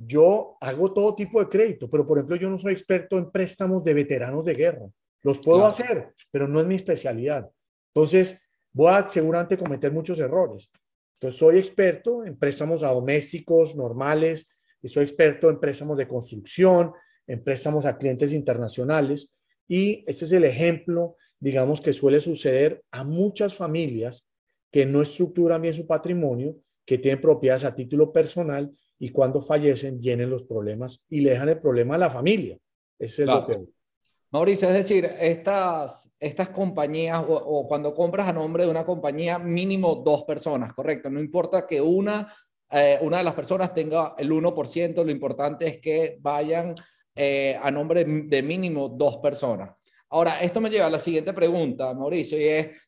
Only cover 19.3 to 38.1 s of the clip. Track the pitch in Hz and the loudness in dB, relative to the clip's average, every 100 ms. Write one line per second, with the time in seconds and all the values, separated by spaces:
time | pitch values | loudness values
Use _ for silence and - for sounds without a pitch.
19.3 | _ _ _ - 180 202 214 - - 160 | _ _ _ -4 0 0 -2 -6 -8 2
20.3 | 180 156 120 170 165 - 170 170 - _ | 4 4 4 0 0 -2 -4 -4 -8 _
21.3 | _ 139 131 131 147 156 139 139 147 160 | _ -2 0 0 0 -2 2 4 2 2
22.3 | 156 143 127 151 - _ 127 139 165 202 | -4 0 2 2 0 _ -12 -6 -2 -2
23.3 | 196 202 196 170 160 156 113 117 123 _ | 0 -4 -4 -6 -4 -4 -4 -6 -10 _
24.3 | _ _ _ _ 147 135 143 143 - 175 | _ _ _ _ 2 4 2 0 -2 -4
25.3 | 180 170 165 165 156 160 156 170 175 147 | 2 2 2 -2 -4 -2 -2 -2 -2 -2
26.3 | 120 139 160 _ _ - 127 135 135 156 | -2 -6 -8 _ _ -2 0 0 2 4
27.3 | 147 131 127 135 120 123 147 151 165 156 | 4 4 2 0 -6 -4 2 4 4 2
28.3 | 175 165 143 143 - _ - 123 123 131 | 0 -4 -4 -6 -12 _ -12 -6 0 2
29.3 | 143 - 151 147 127 135 127 120 120 123 | 0 0 2 2 2 -2 -6 -2 -2 -2
30.3 | 127 123 113 104 107 127 - - 151 139 | -4 -6 -6 -6 -6 -10 -12 -8 0 2
31.3 | 127 143 160 156 120 120 156 175 123 151 | 2 0 0 2 2 2 2 0 0 0
32.3 | 214 113 - _ _ _ - 117 - 139 | 0 -2 -10 _ _ _ -12 -10 -2 2
33.3 | 123 - 107 90 _ _ _ _ _ _ | 2 0 -6 -8 _ _ _ _ _ _
34.3 | 143 175 196 185 190 196 196 175 - 165 | 0 2 2 4 2 4 2 2 0 0
35.3 | 165 180 196 180 165 139 - - - 147 | 0 0 0 0 -2 -6 -12 -20 -10 -8
36.3 | 165 185 - 190 160 147 156 165 165 151 | -4 -6 -2 -4 -2 -2 -2 -2 -2 0
37.3 | 151 143 151 127 147 147 147 175 | -2 0 -4 -2 -2 -4 -2 -2